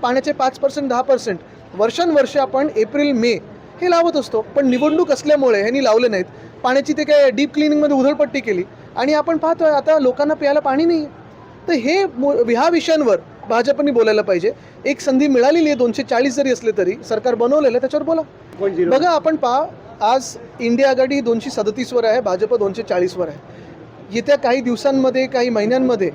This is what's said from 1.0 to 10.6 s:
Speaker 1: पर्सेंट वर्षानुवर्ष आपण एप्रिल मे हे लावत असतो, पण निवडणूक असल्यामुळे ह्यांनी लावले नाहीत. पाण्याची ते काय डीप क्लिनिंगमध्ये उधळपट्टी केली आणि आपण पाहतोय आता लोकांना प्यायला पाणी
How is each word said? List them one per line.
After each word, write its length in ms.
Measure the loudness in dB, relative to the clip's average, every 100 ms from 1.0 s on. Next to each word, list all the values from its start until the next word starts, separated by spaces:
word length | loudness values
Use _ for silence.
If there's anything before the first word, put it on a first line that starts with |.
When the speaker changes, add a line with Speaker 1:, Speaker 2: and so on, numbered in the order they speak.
Speaker 1:
पर्सेंट 360 | 0 0 0 -8 -10 -20 -18 -2
वर्षानुवर्ष 640 | -2 0 2 2 2 0
आपण 300 | -2 -2 -2 -2
एप्रिल 360 | -2 0 0
मे 220 | 2 0 -2 -6 -20 -20 -6
हे 80 | 0
लावत 280 | 2 2 0
असतो, 240 | -4 -6
पण 280 | -2 0 2
निवडणूक 420 | 2 0 0 0
असल्यामुळे 500 | 0 2 2 4 2
ह्यांनी 220 | 0 0
लावले 240 | 2 2 2
नाहीत. 180 | 0 -6 -10 -20 -6
पाण्याची 300 | 0 0 0
ते 100 | -4
काय 280 | 2 4 4
डीप 220 | 2 -2
क्लिनिंगमध्ये 440 | 0 0 2 2 2
उधळपट्टी 420 | 2 2 -2 -2
केली 240 | -4 -4 -4 -12 -12 -4
आणि 180 | 0
आपण 240 | 0 0 0
पाहतोय 320 | 0 0 2
आता 300 | 2 2 2
लोकांना 340 | 2 0 -2
प्यायला 260 | 0 0
पाणी 260 | 0